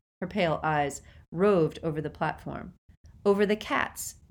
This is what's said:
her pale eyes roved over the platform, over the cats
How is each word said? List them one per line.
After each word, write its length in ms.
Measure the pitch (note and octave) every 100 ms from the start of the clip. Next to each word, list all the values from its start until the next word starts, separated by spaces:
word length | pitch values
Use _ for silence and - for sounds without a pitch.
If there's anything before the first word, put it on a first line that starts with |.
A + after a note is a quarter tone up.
| _ _
her 80 | F#3
pale 320 | G3 E3+ D3+
eyes 400 | D#3 D3+ C#3+ C#3 - - -
roved 480 | D#3+ G3+ F#3+ D#3 -
over 200 | E3 D3+
the 80 | D3
platform, 640 | - D#3 - - C#3+ - - _ - - - G3+
over 200 | G3 G3+
the 100 | G#3+
cats 600 | - D4 - - - - _